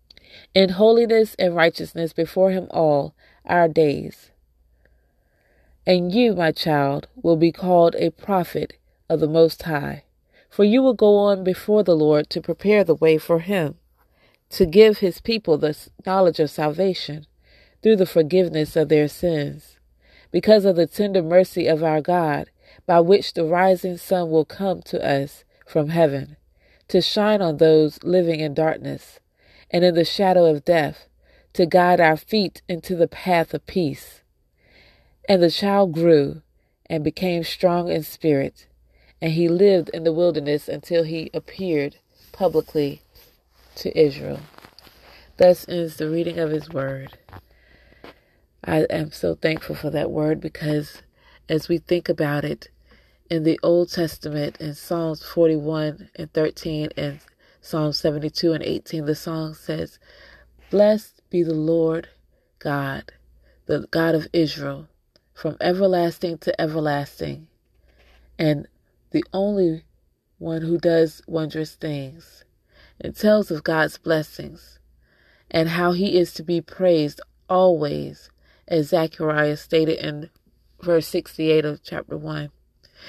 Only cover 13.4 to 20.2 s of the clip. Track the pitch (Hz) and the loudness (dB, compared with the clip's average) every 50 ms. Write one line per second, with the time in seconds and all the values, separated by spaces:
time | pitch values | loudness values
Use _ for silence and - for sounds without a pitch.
13.4 | 165 185 208 190 156 143 151 _ _ _ _ _ _ _ _ _ _ _ _ _ | -2 -2 -2 -2 -2 -4 -6 _ _ _ _ _ _ _ _ _ _ _ _ _
14.4 | _ - - - 196 160 156 202 220 220 208 - 208 180 165 - - - 226 214 | _ -6 -2 0 0 4 6 6 6 6 4 2 -2 -4 -4 -4 -6 -4 -4 -2
15.4 | - - 156 143 151 151 151 - - - _ - - 190 185 190 190 175 156 - | 0 0 0 0 0 -2 -4 -6 -12 -20 _ -12 -6 -2 2 4 4 4 2 2
16.4 | 156 147 - - 151 151 147 165 190 190 180 - - - 147 156 151 _ _ _ | -2 -2 -2 -4 -4 -2 -2 0 -2 -2 -2 -4 -8 -10 -12 -12 -14 _ _ _
17.4 | _ _ _ _ _ _ _ _ - 214 220 190 185 - - 170 160 143 175 185 | _ _ _ _ _ _ _ _ 2 4 4 4 4 2 2 2 2 2 2 2
18.4 | 185 165 156 156 151 151 - 165 156 147 156 151 147 143 - - - 175 165 147 | 2 2 0 -2 -2 -2 0 0 0 2 2 2 2 0 -2 -4 -2 -2 -2 -2
19.4 | 143 143 143 151 - _ _ _ _ _ _ _ _ _ _ _ | -4 -6 -8 -14 -18 _ _ _ _ _ _ _ _ _ _ _